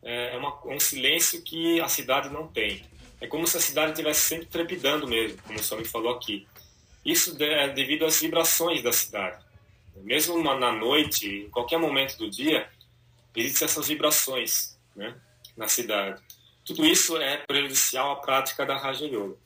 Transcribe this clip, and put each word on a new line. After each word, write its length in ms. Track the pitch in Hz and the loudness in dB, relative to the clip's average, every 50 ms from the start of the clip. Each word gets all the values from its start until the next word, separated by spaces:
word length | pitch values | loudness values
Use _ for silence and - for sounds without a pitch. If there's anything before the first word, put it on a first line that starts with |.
É, 340 | - 117 120 120 120 123 123 | -10 -8 -6 -4 -4 -4 -6
é 20 | 123 | -4
uma, 280 | 135 143 - - - - | -6 -6 -6 -8 -10 -10
um 120 | 107 - | -2 0
silêncio 600 | - - - 135 127 135 151 170 170 - - 165 165 | 0 0 0 0 2 2 4 4 4 2 0 -2 -8
que 360 | - 160 165 165 165 170 165 | -10 -8 -2 0 2 2 2
a 60 | 160 151 | 2 0
cidade 420 | - - 139 123 131 139 139 139 | -2 -2 0 0 0 0 0 -2
não 180 | 143 147 160 156 | -8 -10 -10 -8
tem. 360 | - 120 110 104 98 92 - - - - - - - - | -4 -4 -2 -2 -4 -6 -10 -18 -20 -20 -20 -20 -16 -14
É 60 | 123 127 | -12 -6
como 180 | - 151 - | -4 -2 0
se 120 | - - 170 | 0 2 2
a 20 | |
cidade 320 | 160 - 139 143 156 160 | 0 0 2 0 0 0
estivesse 300 | 156 160 165 151 151 - | 0 -2 -2 0 2 2
sempre 240 | - - 160 170 160 | 2 2 0 -4 -8
trepidando 640 | - - 175 170 165 185 180 - 135 147 151 147 127 | -8 -4 -4 -4 -2 -4 -2 0 0 0 0 -2 0
mesmo, 340 | 120 113 113 107 98 - - | 0 0 0 0 -4 -10 -16
como 160 | 104 107 107 | -12 -8 -4
o 40 | 104 | -4
Swami 220 | - - 107 113 | -4 -4 -4 -6
falou 280 | - - 117 110 120 123 | -6 -6 -2 0 0 -2
aqui. 340 | 123 - - 104 95 - - - - - - _ _ _ _ - - _ | -2 -4 -8 -8 -8 -8 -14 -20 -20 -20 -20 _ _ _ _ -20 -10 _
Isso 340 | 135 170 170 - 185 160 139 | 0 2 4 2 2 0 -2
de, 80 | 147 | 0
é 220 | 147 156 151 143 139 | 0 2 2 2 0
devido 380 | 135 131 135 131 147 151 156 | 2 0 0 0 2 2 2
às 160 | 151 - - | 4 4 4
vibrações 600 | 151 160 160 170 160 - - - 165 175 165 139 | 2 2 2 2 4 4 4 4 2 2 0 0
da 120 | - 120 120 | 0 2 2
cidade. 500 | - - - - 104 98 90 - - - _ _ - - _ - _ _ - - | 2 0 0 -2 -4 -4 -4 -6 -10 -18 _ _ -20 -20 _ -20 _ _ -20 -20
Mesmo 400 | - 95 101 127 151 156 170 175 | -18 -6 -2 0 2 2 2 2
uma, 200 | 165 160 147 135 131 | 2 2 2 2 2
na 140 | 127 120 | 2 0
noite, 560 | 113 110 110 117 139 151 151 147 - - - 104 | 0 2 0 4 4 4 4 4 0 -2 -2 -2
em 220 | 101 101 104 107 | -6 -8 -10 -4
qualquer 280 | - 120 120 - 165 165 | -4 -4 -2 0 0 2
momento 400 | 165 151 139 135 135 135 - - | 2 2 2 0 0 0 -2 -8
do 120 | 113 107 | -8 -8
dia, 400 | 98 104 131 151 151 - - - - _ - _ _ _ _ _ _ _ _ _ _ | -6 -2 0 2 2 2 0 -4 -14 _ -20 _ _ _ _ _ _ _ _ _ _
existem 300 | 113 - - 135 - 160 | -4 -2 0 0 0 0
essas 240 | 151 - 156 147 147 | 2 0 0 0 -2
vibrações, 920 | 151 151 151 151 147 - - - - 127 113 104 - - - - - _ _ _ _ | -2 0 2 4 4 4 2 2 -2 -4 -2 0 0 -2 -2 -4 -10 _ _ _ _
né, 240 | 101 101 113 123 - _ _ _ _ _ - _ - | -12 -12 -12 -12 -14 _ _ _ _ _ -20 _ -8
na 100 | 113 107 | -2 0
cidade. 540 | - - 117 104 107 101 98 98 - - _ _ - _ _ - _ _ _ | 0 0 0 0 0 -2 -2 -2 -6 -10 _ _ -20 _ _ -20 _ _ _
Tudo 200 | - 170 - 156 | -10 -2 4 4
isso 320 | 156 180 185 - - 165 160 | 6 6 6 4 4 2 0
é 200 | 147 135 143 147 | 0 -2 -2 -4
prejudicial 760 | - - 139 139 139 139 135 135 - - - 131 135 143 | -4 -2 0 0 0 2 2 2 2 2 2 0 0 0
à 40 | 143 139 | 0 -2
prática 480 | - - 135 131 131 - - - 139 | 0 2 2 2 2 0 -2 -4 -2
da 120 | - 139 135 | -2 -2 -2
Raja 280 | 135 135 135 135 151 | -2 -4 -4 -4 -4
Yoga. 300 | 151 131 107 101 98 - - _ | -4 -2 -2 -4 -4 -8 -12 _